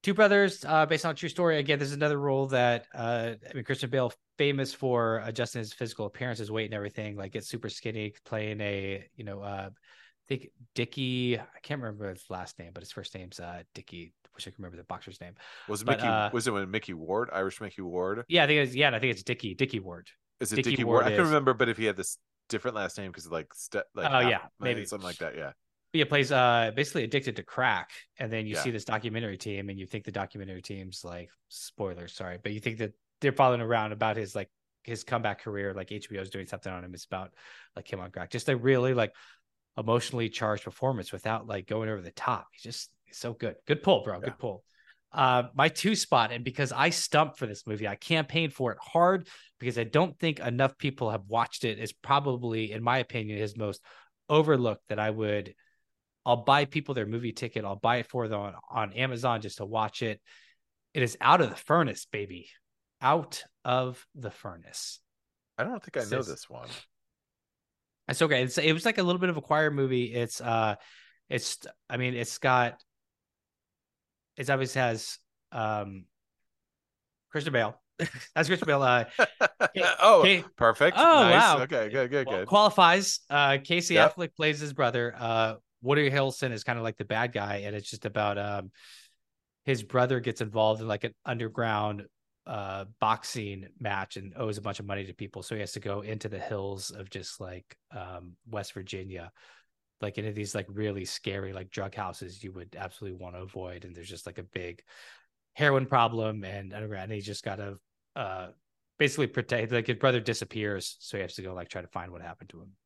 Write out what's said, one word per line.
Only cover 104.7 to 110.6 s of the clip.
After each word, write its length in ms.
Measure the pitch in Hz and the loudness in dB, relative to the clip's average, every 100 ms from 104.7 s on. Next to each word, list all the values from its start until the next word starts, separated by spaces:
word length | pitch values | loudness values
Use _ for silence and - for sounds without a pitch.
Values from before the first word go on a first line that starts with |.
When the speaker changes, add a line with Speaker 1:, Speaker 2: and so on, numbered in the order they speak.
| 87 _ - - - _ _ _ | -14 _ -20 -20 -20 _ _ _
Speaker 1:
heroin 340 | - 147 135 127 | 0 2 4 2
problem 560 | 131 117 113 110 107 | 2 2 2 -2 -4
and 300 | 95 101 98 | -8 -10 -10
underground, 300 | 101 107 101 | -10 -8 -8
and 80 | 95 | -8
he's 140 | 107 101 | -8 -8
just 180 | 101 | -8
gotta, 340 | - 101 101 98 _ _ _ - | -8 -8 -10 -12 _ _ _ -8
uh, 340 | 104 92 90 - _ _ _ _ | -6 -8 -10 -16 _ _ _ _
basically 280 | 147 147 127 | 0 2 -2
protect, 420 | - 117 120 113 | -2 -2 -2 0
like, 160 | 120 110 | -2 -2
his 100 | 113 | 2
brother 200 | 135 123 | 2 2
disappears, 800 | 110 113 110 110 | 0 -4 -4 -6